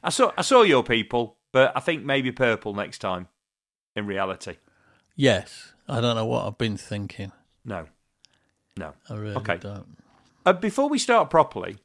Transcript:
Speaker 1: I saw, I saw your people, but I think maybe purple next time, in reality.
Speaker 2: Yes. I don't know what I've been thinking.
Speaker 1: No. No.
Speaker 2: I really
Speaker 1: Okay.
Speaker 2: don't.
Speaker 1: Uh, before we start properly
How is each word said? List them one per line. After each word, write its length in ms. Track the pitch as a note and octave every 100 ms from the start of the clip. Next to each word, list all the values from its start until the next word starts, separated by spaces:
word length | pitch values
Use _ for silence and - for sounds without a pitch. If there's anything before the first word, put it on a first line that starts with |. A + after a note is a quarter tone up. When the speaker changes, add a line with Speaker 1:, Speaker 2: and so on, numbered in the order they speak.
Speaker 1:
I 60 | -
saw, 220 | - B3+ -
I 40 |
saw 220 | - C4
your 200 | G#3+ C3+
people, 540 | A2+ A#2 G#2+ A#2+ A#2 _ _
but 200 | C3 C3 B2+
I 40 |
think 240 | D3+ D#3+
maybe 280 | C3+ C#3 B2+
purple 420 | B2 B2 A2 G#2+
next 240 | G2+ G2 -
time, 300 | G2+ F#2 F2+ _ _ _ _ _ _ -
in 120 | G#2
reality. 480 | G2 F#2+ F#2 - E2+ _ _ _ _ _ -
Speaker 2:
Yes. 580 | C3+ A2+ G2+ - - _ -
I 140 | C3
don't 140 | A#2+ A2+
know 100 | A2
what 220 | A#2+ -
I've 100 | G#2+
been 200 | A2+ G2+
thinking. 540 | - G#2 G2 - G2 - _ _
Speaker 1:
No. 240 | - F#2+ D#2+ _ _ _ _ _ _ _ _ -
No. 180 | D#2+ D2 _
Speaker 2:
I 60 | A2
really 200 | G#2 G#2
Speaker 1:
Okay. 200 | G#2+ F#2
Speaker 2:
don't. 400 | G2+ G2+ - - _ _ _ _ -
Speaker 1:
Uh, 80 |
before 360 | F#3 G#3+ - C#4+
we 80 | C#4+
start 320 | - A#3 D3
properly 480 | D#3+ D3+ - F2+ G#2